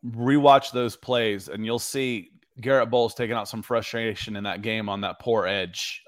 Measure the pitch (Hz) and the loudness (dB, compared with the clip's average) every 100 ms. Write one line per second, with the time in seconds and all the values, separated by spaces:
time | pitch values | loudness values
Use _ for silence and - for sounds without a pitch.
0 | 120 113 123 143 143 139 - 120 120 - | -10 -2 2 6 8 8 6 -2 -2 -4
1 | - 123 113 101 76 101 110 117 - 139 | -2 0 0 -2 -8 -8 -4 -4 -4 -4
2 | 131 113 87 _ _ - 117 135 113 123 | -2 -4 -8 _ _ -6 2 2 4 2
3 | 117 - 117 117 101 113 - 120 104 117 | 0 -2 -4 -4 -6 -8 -2 -2 -2 -4
4 | 113 101 - 104 101 90 110 110 104 98 | -4 -6 -8 -8 -6 -6 -4 -4 -4 -4
5 | 98 - 123 113 90 98 90 - - - | -6 -4 0 0 2 -2 -4 -8 -10 -12